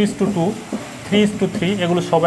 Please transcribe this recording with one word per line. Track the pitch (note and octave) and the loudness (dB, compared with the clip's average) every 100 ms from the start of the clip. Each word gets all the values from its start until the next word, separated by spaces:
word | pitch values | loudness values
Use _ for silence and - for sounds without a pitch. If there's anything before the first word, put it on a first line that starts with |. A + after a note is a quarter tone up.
is | G#3 - | 2 0
to | G#3 | -2
two, | F#3 F3 - - - - - | 0 0 -2 -8 -10 -10 -14
three | - G#3 G#3 | 0 2 2
is | - | 2
to | F#3 | -2
three, | - F3 G3+ | -2 -2 0
এগুলো | F3 F3 E3+ | 0 0 2
সব | E3 | 2